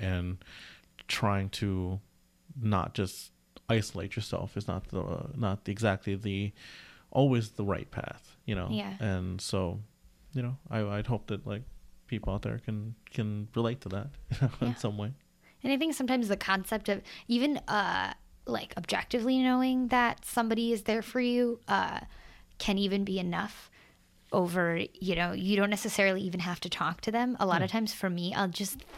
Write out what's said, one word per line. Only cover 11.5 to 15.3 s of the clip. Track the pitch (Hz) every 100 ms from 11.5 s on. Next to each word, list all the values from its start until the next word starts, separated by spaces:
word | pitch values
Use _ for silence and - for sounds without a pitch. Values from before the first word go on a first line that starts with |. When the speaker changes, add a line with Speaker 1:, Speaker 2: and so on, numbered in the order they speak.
| 104 131 - - - -
Speaker 1:
people | 113 -
out | 98
there | 110 113
can, | - 107 107 113 -
can | - 107 104 104
relate | - 117 120
to | -
that | 95 143 - -
<laughs> | - 135 -
in | 120
Speaker 2:
Yeah. |
Speaker 1:
some | 117 113 104
way. | 104 135 _